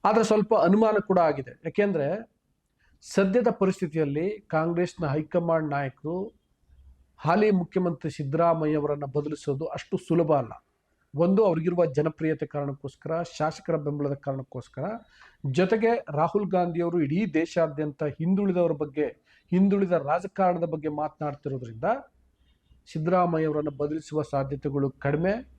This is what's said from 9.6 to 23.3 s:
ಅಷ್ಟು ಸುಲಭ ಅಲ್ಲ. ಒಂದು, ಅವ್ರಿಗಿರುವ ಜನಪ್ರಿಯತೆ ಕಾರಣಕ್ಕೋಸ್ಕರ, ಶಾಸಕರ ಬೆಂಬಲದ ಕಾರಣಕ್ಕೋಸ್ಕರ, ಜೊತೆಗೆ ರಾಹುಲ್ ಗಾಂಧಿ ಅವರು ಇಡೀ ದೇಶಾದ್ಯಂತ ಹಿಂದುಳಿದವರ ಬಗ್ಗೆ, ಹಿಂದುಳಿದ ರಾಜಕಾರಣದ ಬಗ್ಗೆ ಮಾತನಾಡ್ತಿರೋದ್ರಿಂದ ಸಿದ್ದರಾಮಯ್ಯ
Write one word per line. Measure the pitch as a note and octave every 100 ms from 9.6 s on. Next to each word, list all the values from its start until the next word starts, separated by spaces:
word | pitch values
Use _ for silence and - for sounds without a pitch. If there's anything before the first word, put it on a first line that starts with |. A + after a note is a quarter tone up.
| D#3+
ಅಷ್ಟು | - - F#3
ಸುಲಭ | - E3 D#3+
ಅಲ್ಲ. | D3 A2+ G#2+ _ _ _ _ _ C#3
ಒಂದು, | E3+ G3 G#3+
ಅವ್ರಿಗಿರುವ | D#3+ D#3+ F3 E3
ಜನಪ್ರಿಯತೆ | C3+ D#3 - D#3+ D3+ C#3+
ಕಾರಣಕ್ಕೋಸ್ಕರ, | D3 C#3+ C#3 C#3 - - E3
ಶಾಸಕರ | E3+ - D#3 D#3+ - D#3+
ಬೆಂಬಲದ | D3 D3 C#3+
ಕಾರಣಕ್ಕೋಸ್ಕರ, | C#3 - C3+ C3 C3 - - D#3+ A#3 - _ - _ C#3
ಜೊತೆಗೆ | C3 F#3 A3 A3 A#3 -
ರಾಹುಲ್ | D3 E3+ G#3 G3
ಗಾಂಧಿ | F#3 F3 E3
ಅವರು | E3+ E3+
ಇಡೀ | C#3+ D#3+ G#3
ದೇಶಾದ್ಯಂತ | D#3 E3 - D#3+ C#3+ D3+ C#3+
ಹಿಂದುಳಿದವರ | D3+ - E3 G3 G3+ F3+ E3+
ಬಗ್ಗೆ, | D3+ D3 C#3 C#3+ - _ _ _
ಹಿಂದುಳಿದ | F3+ G3 G3 F#3+
ರಾಜಕಾರಣದ | E3+ C#3 E3+ F#3+ - F#3+ F3
ಬಗ್ಗೆ | E3 D#3 D3+
ಮಾತನಾಡ್ತಿರೋದ್ರಿಂದ | D3+ D3+ _ D3+ C#3 D3 C3+ A#2+ A2+ D#3 C4 - _ _ _ _ _ _ _ _
ಸಿದ್ದರಾಮಯ್ಯ | E3 D#3 F3+ F3